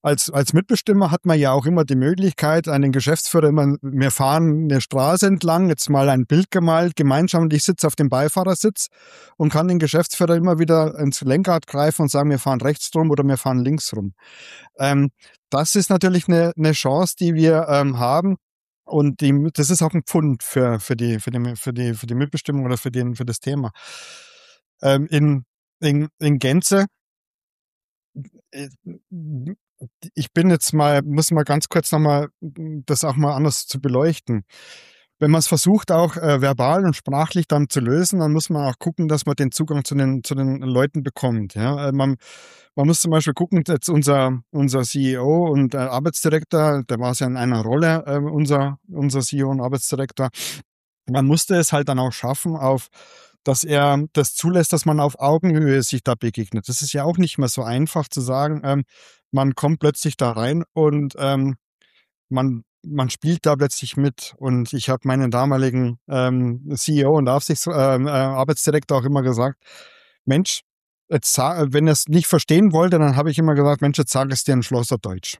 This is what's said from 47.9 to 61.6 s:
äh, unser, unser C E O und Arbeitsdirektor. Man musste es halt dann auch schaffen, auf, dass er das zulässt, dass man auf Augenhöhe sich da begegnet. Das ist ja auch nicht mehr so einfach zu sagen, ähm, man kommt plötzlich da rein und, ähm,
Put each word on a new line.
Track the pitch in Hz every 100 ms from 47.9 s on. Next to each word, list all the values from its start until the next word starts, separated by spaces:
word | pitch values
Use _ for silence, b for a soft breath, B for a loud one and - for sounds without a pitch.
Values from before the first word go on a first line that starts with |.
| 160 156
äh, | 143
unser, | 147 156 147 143 139 143 _
unser | 165 143 135
C | 127 143
E |
O | 135
und | 135
Arbeitsdirektor. | 123 135 - 131 131 - 131 B B 147 - _ _ _ -
Man | 131 135
musste | 160 - 185
es | 160
halt | 147 143
dann | 123
auch | 127
schaffen, | - 120 139 175 160
auf, | 135 135 - B B B B B
dass | - 131
er | 156 147 143 143 151
das | - 135
zulässt, | - 165 180 165
dass | 156 165
man | 151
auf | 143 -
Augenhöhe | 139 160 185 156 151 135
sich | 120 127
da | - 120
begegnet. | 120 113 107 113 101
Das | 123
ist | 143
ja | 147
auch | 143 175
nicht | 175 -
mehr | 127
so | -
einfach | 117 123 156 165 143
zu | -
sagen, | 123 131 147 151
ähm, | 139 139 131 b b b b
man | 139 135
kommt | 131 147 160
plötzlich | 151 - 156 -
da | 123
rein | 113 120 156 165
und, | 165 156 147 139 -
ähm, | 139 139 135 127